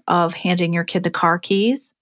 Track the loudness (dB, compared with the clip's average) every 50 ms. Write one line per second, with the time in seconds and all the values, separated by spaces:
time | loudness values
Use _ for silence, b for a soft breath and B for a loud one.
0 | 0 0 2 2 2 0 -2 -4 -2 0 0 0 0 0 0 -2 -2 -2 -4 -2
1 | -2 -2 -2 2 2 2 2 2 0 0 0 2 2 2 0 -2 -6 -14 _ _